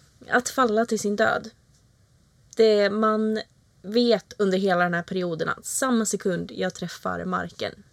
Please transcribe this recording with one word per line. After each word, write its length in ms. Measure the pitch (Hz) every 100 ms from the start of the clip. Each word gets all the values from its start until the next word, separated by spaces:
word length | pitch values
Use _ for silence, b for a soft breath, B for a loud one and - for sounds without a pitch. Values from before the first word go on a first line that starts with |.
| _ - -
Att 200 | 240 247
falla 360 | - 247 214 233
till 140 | 214
sin 160 | 208 208
död. 340 | 220 - 220 - _ _ _ _ _ _ _ _ _ -
Det, 340 | 220 208 202
man 500 | 208 220 214 220 214 - _ _ _
vet 520 | 185 220 240 208 - -
under 200 | 202 185
hela 260 | 196 175
den 100 | 175
här 100 | 170
perioden 460 | 175 185 180 160 160
att 160 | - -
samma 400 | - 269 233 214
sekund 460 | 196 202 175 175
jag 240 | - 185 -
träffar 500 | 175 - 185 175 180
marken 580 | 180 175 - 104 - -